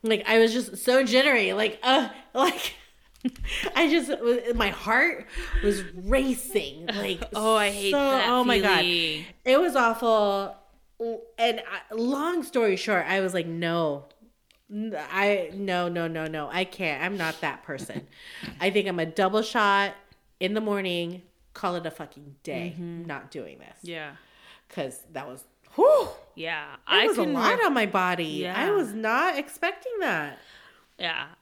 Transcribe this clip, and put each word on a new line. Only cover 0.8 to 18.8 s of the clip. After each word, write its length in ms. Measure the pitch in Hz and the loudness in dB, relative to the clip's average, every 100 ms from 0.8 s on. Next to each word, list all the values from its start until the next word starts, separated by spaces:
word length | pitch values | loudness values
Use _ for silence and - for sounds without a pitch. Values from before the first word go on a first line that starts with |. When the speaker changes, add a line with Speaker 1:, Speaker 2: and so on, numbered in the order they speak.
| - 254 | 2 4
Speaker 1:
jittery. 480 | 262 254 277 247 190 | 4 4 6 4 2
Like, 280 | 190 220 - | 0 0 0
uh, 260 | 254 269 233 - - | 4 4 2 -6 -8
like, 420 | - 277 - - - - _ _ - | 2 2 2 -6 -8 -20 _ _ -8
<laughs> 500 | 254 - - - 392 | -8 -6 -6 -4 -2
I 160 | 277 320 | 2 4
just, 220 | 320 254 277 240 240 240 | 2 0 -2 0 0 0
my 140 | 233 202 | 0 0
heart 580 | - 190 233 330 302 - - - - | -2 0 2 2 0 -10 -10 -2 0
was 180 | 202 190 180 | 0 0 -4
racing. 920 | 170 190 269 269 254 - 403 285 143 170 | -10 0 2 2 -2 -2 -4 -4 -10 -6
Like, 380 | 202 202 175 - | -4 -4 -4 -6
Speaker 2:
<laughs> 60 | |
Oh, 220 | 214 220 220 | -2 2 4
I 140 | 202 | 2
hate 200 | 202 202 | 0 0
Speaker 1:
so, 80 | 285 | 2
Speaker 2:
that 300 | 277 262 196 | 2 2 4
Speaker 1:
oh 160 | 247 | 4
my 160 | 247 226 | 4 4
God. 220 | 202 185 | 6 4
Speaker 2:
feeling. 420 | 175 175 165 156 165 - | 4 2 0 -4 -10 -8
Speaker 1:
It 160 | 247 269 | 4 4
was 140 | 349 | 4
awful. 800 | 262 233 226 240 220 208 196 196 - _ _ _ _ 233 226 - - | 4 2 2 4 4 4 2 -2 -10 _ _ _ _ -8 -8 -12 0
And 240 | 233 226 - | 0 0 -6
I, 240 | 190 - | -12 -8
long 500 | 220 240 277 311 359 | -4 -2 0 0 -2
story 320 | 254 262 226 185 | -2 0 2 0
short, 280 | - 196 151 | 0 0 2
I 120 | 190 | 0
was 140 | 190 | 0
like, 120 | 180 170 | -2 -4
"No. 600 | 165 170 170 160 143 139 _ _ _ _ _ _ | -4 -2 0 0 -2 -10 _ _ _ _ _ _
N-, 240 | 208 220 175 147 | -8 -8 -8 -6
I, 380 | 180 202 202 160 | 0 2 2 -2
no, 340 | 190 196 180 180 | -6 -2 -2 -2
no, 200 | 170 165 | -2 -4
no, 180 | 160 160 | -4 -6
no. 220 | 156 147 | -6 -6
I 140 | 160 | -4
can't. 380 | 190 - 180 135 | -4 -4 -4 -2
I'm 140 | 175 202 | -4 -2
not 220 | 165 156 | -4 -2
that 220 | 156 135 | -6 -6
person." 420 | - 139 - - - - - | -10 -10 -8 -12 -12 -20 -20
Speaker 2:
<laughs> 280 | - - - | -14 -14 -2
Speaker 1:
I 100 | 185 | 0
think 180 | 202 | 0